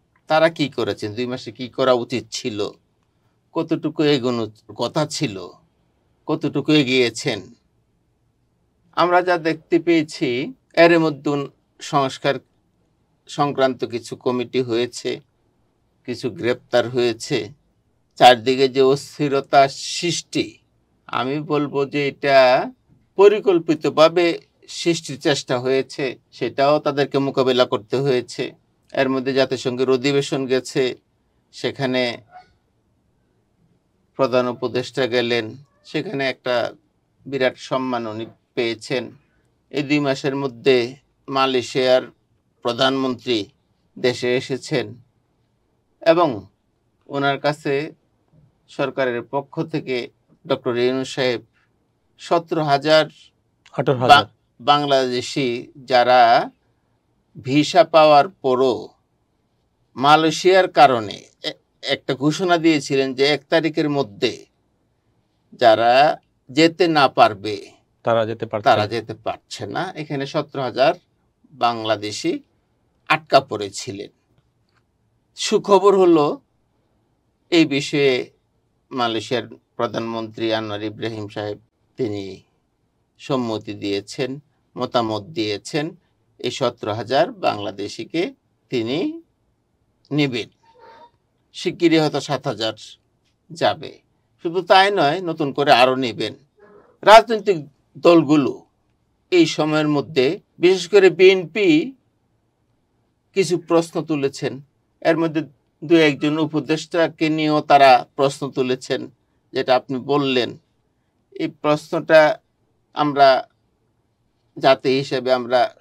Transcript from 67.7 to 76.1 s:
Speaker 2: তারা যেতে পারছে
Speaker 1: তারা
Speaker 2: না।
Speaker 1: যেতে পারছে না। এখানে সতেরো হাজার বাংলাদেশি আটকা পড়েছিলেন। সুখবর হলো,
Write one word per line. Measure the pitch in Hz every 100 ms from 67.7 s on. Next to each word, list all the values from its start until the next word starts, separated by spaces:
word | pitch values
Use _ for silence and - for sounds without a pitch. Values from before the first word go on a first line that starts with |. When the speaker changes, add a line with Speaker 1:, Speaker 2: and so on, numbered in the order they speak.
| _ _ _ 117
Speaker 2:
তারা | 117 110
যেতে | 110 113
পারছে | 107
Speaker 1:
তারা | 127 107
Speaker 2:
না। | 104
Speaker 1:
যেতে | 113 110
পারছে | 110 98 - - - 104
না। | 131 185 156
এখানে | 147 143 139
সতেরো | 156 143 139
হাজার | 123 117 147 175 _ _ _ _ _
বাংলাদেশি | 135 120 117 110 104 107 104 165 285 _ _ _ _ _ _ -
আটকা | 151 - 139
পড়েছিলেন। | 135 104 101 - - 98 - _ _ _ _ _ _ _ _ _ _ _ _ -
সুখবর | - 208 - 190 196 190
হলো, | 180